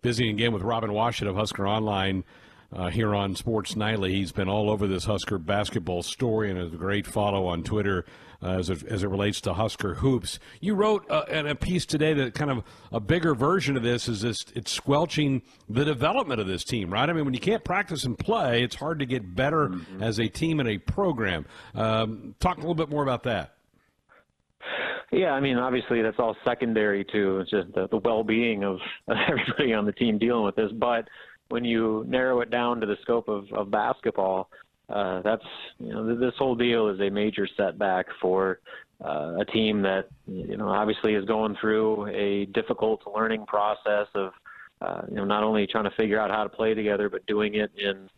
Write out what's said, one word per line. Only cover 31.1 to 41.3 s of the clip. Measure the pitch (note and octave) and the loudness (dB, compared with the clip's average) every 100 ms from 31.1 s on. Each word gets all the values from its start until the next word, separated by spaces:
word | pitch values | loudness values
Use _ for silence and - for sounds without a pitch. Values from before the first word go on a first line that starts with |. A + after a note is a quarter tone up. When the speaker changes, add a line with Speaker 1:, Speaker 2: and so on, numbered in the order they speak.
| - - - _ | -14 -20 -20 _
Speaker 2:
when | A#2+ | -4
you | A#2+ A2+ A2+ G#2+ A#2+ | 0 2 2 0 0
narrow | B2+ C3 B2 | 0 2 2
it | A#2+ | 2
down | A#2+ A#2+ A#2+ | 0 0 0
to | G#2+ | -2
the | G#2 | -4
scope | - A#2 - | 0 0 0
of, | G#2 G2+ | -6 -4
of | G#2+ G2 | -6 -2
basketball, | G#2 A#2 B2+ A#2 - F#2+ F#2+ F#2+ - - _ _ | 0 0 0 -2 0 0 0 -4 -12 -20 _ _
uh, | G#2 F#2+ F#2 | -4 -2 0
that's, | G2 A2+ - - - - | 0 0 -4 -16 -16 -12
you | A#2 | -10
know, | A2 A2 | -6 -2
th-, | A#2+ | 0
this | B2 - | 0 0
whole | C3+ A#2+ | 0 2
deal | A#2+ A#2 G#2+ | 2 4 2
is | F#2+ | 2
a | G2 | 0
major | G2+ G#2 G#2 G2 - | 2 0 0 -4 0
setback | G2 E2 G2+ F#2 F#2 - | 0 2 0 2 -2 -2
for, | F#2 F#2+ F#2+ F#2 - - - _ - | 0 2 2 -2 -10 -18 -18 _ -6
uh, | D2+ D2+ E2+ | -4 -4 -4
a | G#2+ | -2
team | A2+ A2 G#2 | 2 2 2
that, | G2 F#2+ F#2+ - - | 2 0 -2 -12 -12
you | F#2 - G2+ | -10 -8 -6
know, | G#2 | -2
obviously | G2 G#2+ G#2+ A2 | 0 0 0 2
is | G#2+ | 0
going | G2 | 0